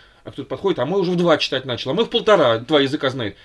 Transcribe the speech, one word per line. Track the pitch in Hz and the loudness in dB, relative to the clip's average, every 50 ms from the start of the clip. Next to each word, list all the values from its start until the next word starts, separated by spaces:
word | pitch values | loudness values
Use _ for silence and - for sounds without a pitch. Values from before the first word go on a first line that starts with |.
| - _ _ _ - | -20 _ _ _ -20
А | - | -18
кто-то | - - 135 - | -14 -12 -10 -10
подходит: | - - - 196 165 - | -8 -4 -2 -2 0 0
"А | 123 143 | -2 -2
мы | 190 202 | 0 0
уже | 180 175 | 0 0
в | 180 | 0
два | 175 175 170 156 147 | 2 4 4 2 2
читать | - - 143 131 - | 2 -2 -4 -4 -4
начал, | 135 120 110 - 131 | -4 -6 -6 -4 -4
а | 147 | -2
мы | 202 226 | -2 -2
в | 226 | 0
полтора | - 226 185 220 208 180 143 120 113 113 | -2 -2 2 4 4 6 6 4 2 0
два | 120 117 156 143 | 0 2 2 2
языка | 139 131 139 147 147 131 | 2 2 0 -2 -2 -2
знает". | 120 135 113 101 101 - - | -4 -4 -8 -8 -8 -12 -20